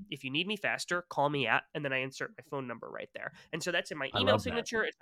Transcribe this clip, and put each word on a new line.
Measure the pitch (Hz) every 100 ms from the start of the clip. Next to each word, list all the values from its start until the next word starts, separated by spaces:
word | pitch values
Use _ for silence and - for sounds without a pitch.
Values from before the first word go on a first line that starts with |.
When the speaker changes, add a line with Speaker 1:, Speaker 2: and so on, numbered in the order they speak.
| 196
Speaker 1:
If | 147
you | 131
need | 143 180
me | 214
faster, | 127 123 - 175
call | - - 143
me | 147 113
at," | 127 - 156
and |
then | 143
I | 131
insert | 131 - 123 220
my | -
phone | 143 127
number | 117 -
right | - -
there. | - - - -
And | 165
so | 180
that's | 175 196
in | 156
my | 135
Speaker 2:
I | -
Speaker 1:
email | -
Speaker 2:
love | -
that. | 240
Speaker 1:
signature. | 233 - 226
It's | 170 -